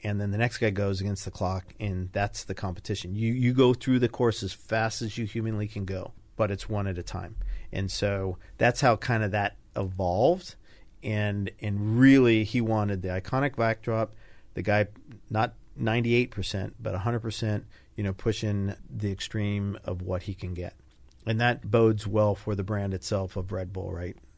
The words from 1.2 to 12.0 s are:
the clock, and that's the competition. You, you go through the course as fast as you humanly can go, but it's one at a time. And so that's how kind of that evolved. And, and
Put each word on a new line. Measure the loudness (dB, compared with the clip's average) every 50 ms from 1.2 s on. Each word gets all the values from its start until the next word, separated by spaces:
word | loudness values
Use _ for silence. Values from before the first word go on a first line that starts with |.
| -6
the | -8
clock, | -4 -2 -2 0 -2 -2 -6 -8 -10 -6
and | -4 -4 -2 -2 -4 -4
that's | -2 -2 -2 -2 -2 -6 -8
the | -8 -6
competition. | -6 -4 -6 -6 -6 -6 -6 -6 -4 -4 -6 -4
You, | 0 0 0 2
you | 2 2 4
go | 6 6 6 6 6
through | 4 2 2 2 4
the | 4 2
course | 2 2 2 2 2 0
as | -4 -6
fast | -8 -8 -6 -2 0 0 0 0 -2 -4
as | -6 -6 -4 -4
you | -6
humanly | -4 -4 -4 -4 -2 -2 -4 -4 -4
can | -6 -6 -6
go, | -4 -4 -6 -6 -10 -12 -16 -20 -8 -2
but | 0 0 0
it's | 0 -4 -4 -4
one | -4 -2 -2
at | -2 -4 -4
a |
time. | -6 -8 -8 -10 -10 -8 -6 -6 -4 -4 -4 -6 -6 -6
And | -4 -4 -4 -2
so | -2 0 0 0 0 0 -2 -4 -4 -6 -10 -10 -2
that's | 2 2 4 4 4
how | 4 4 4
kind | 4 2 0 0 0
of | 0 0
that | 0 0 -2 -2 -4 -8 -16 -10 -6
evolved. | -4 -4 -4 -2 -2 0 0 2 4 4 4 4 2 -2 -14 -18 -18 -20 -20 -20 -20 -20 -20 -18 -10
And, | -6 -4 -2 0 0 0 0 -2 -4 -4 -6 -6
and | -4 -4 -2 -2 0 2 4 8